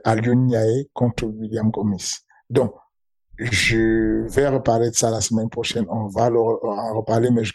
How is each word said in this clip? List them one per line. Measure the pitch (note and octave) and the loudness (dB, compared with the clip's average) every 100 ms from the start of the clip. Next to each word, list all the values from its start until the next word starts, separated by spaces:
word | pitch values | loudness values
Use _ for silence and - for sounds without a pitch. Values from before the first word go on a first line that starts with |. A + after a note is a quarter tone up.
| A2+ | 0
Aliou | A2+ A#2+ B2 | 0 2 2
Ndiaye | B2+ A#2 A2 B2 C#3 | 4 2 2 0 -4
contre | - B2 - A2+ | -2 -2 -2 -6
William | G#2+ A2 A2 A2 | -8 -6 -2 0
Gomis. | G#2+ G#2 F#2+ - - _ _ - | 0 -2 -2 -6 -12 _ _ -2
Donc, | A#2+ A2+ - _ _ _ _ _ - | 0 0 -4 _ _ _ _ _ -10
je | A#2 A2+ - A2+ A2+ A2+ A2 A2 A2+ | -2 0 2 2 2 2 2 0 -2
vais | C3+ C#3+ | 0 0
reparler | C3 B2+ A#2 A#2 | 0 2 2 0
de | A2+ | 0
ça | A#2 | 0
la | A2 | 0
semaine | - A2 A2 | -2 -2 -2
prochaine. | - A2 A#2 G#2 | -4 -4 -4 -4
On | A2+ G#2 | -4 -4
va | G2+ A#2+ | 0 2
le | A#2 | 2
re-, | A2+ A2 | 2 0
en | A2+ G2+ A2+ A2 | -4 -4 -4 -4
reparler, | A2 A#2 B2 | 0 2 4
mais | A#2+ | 2
je | G#2+ | 0